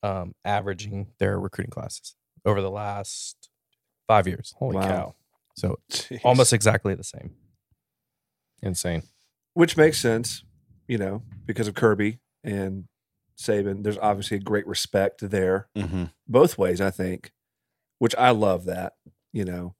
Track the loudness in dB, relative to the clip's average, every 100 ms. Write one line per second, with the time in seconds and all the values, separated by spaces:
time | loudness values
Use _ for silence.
0 | -4 -6 -8 -10 -4 -2 -2 -8 -8 -8
1 | -10 _ -2 0 -4 -6 -8 -8 -12 -14
2 | -18 _ _ _ 0 0 0 -6 -8 -8
3 | -10 -12 -14 -16 _ _ _ _ _ _
4 | _ 4 4 -4 -10 -8 -4 -2 0 -2
5 | -4 -14 _ _ _ -6 -4 -4 _ -10
6 | -8 -2 2 6 6 6 4 2 0 -6
7 | -8 -14 -18 -20 _ _ _ _ _ _
8 | _ _ _ _ _ _ -8 -4 -4 -4
9 | -6 _ _ _ _ 4 4 8 6 6
10 | 0 0 -2 -10 _ _ _ _ _ -4
11 | -2 -6 -10 -18 -10 -4 -4 2 2 4
12 | 0 -2 _ _ -8 -4 -4 -6 -12 _
13 | _ _ _ _ 0 0 0 -2 -4 0
14 | 0 0 -2 -6 -2 -2 -2 -6 -2 2
15 | 0 -2 -4 0 2 0 -2 -6 -4 -4
16 | -6 _ 0 6 6 4 0 2 -2 -2
17 | -6 -6 -12 _ _ _ _ _ _ _
18 | 0 4 4 4 2 0 -2 -6 -8 _
19 | -20 _ _ -6 -4 -4 -10 -12